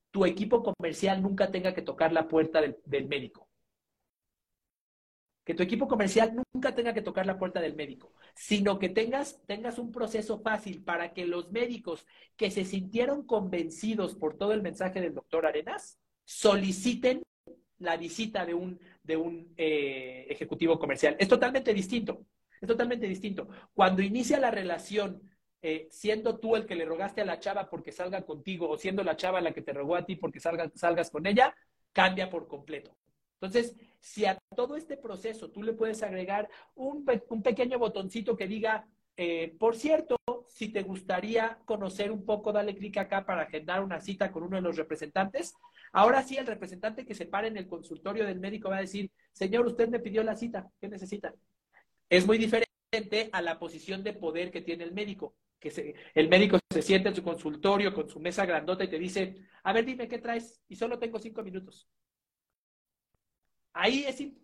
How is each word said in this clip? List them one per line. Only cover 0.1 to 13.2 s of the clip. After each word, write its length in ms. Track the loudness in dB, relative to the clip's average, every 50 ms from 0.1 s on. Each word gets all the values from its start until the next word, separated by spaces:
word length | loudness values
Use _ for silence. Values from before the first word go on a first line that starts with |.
tu 140 | 2 4 4
equipo 360 | 4 4 2 2 4 4 4
comercial 600 | 4 2 -2 -2 -2 -4 -2 0 2 2 2 2
nunca 300 | 2 2 2 2 2 2
tenga 220 | 2 0 0 0 -2
que 80 | -2
tocar 320 | -4 -4 0 2 4 4 4
la 140 | 4 2 4
puerta 340 | 6 4 4 6 4 4
del, 160 | 4 2 0 -4 -6
del 220 | -2 -2 -2 0 0
médico. 420 | -2 -4 -4 -6 -12 -18 -20 _ _ _ _ _ _ _ _ _ _ _ _ _ _ _ _ _ _ _ _ _ _ _ _ _ _ _ _ _ _ _ _ _ _ _ _ _ _ _ _
Que 120 | -4 -2
tu 80 | 0 0
equipo 240 | 0 0 0 0 2
comercial 480 | 2 2 2 4 4 4 4 4 2 -2 -6 -6 -4
nunca 220 | -2 -2 0 0
tenga 180 | 0 0 0 -2
que 80 | -2
tocar 240 | -4 -4 -2 -2 -2
la 140 | -2 -2 -2
puerta 200 | -2 -4 -2 -2
del 160 | -4 -4 -4
médico, 380 | -6 -8 -10 -10 -14 -20 -20 _ _ -20 -20 _
sino 420 | -12 -4 0 2 2 4 2 2 2
que 120 | 0 0
tengas, 520 | 2 0 0 2 0 -2 -2 -4 -8 -12 _ -10
tengas 320 | -8 -6 -6 -6 -6 -6
un 120 | -8 -8
proceso 480 | -6 -4 -4 -2 -2 -2 -2 -2 -4 -2
fácil 440 | 0 0 0 0 -2 -6 -10 -8 -4
para 300 | -4 -2 -2 -2 -4 -6
que 120 | -4 -4
los 260 | -2 -2 -2 -4 -4
médicos 540 | -2 -2 -2 -2 -2 -4 -6 -6 -8 -8 -10 _ _ -20 -20 _ _ -2
que 140 | -2 0
se 120 | 0 0 -2
sintieron 640 | -2 -2 -4 -4 -2 0 2 2 2 0 -2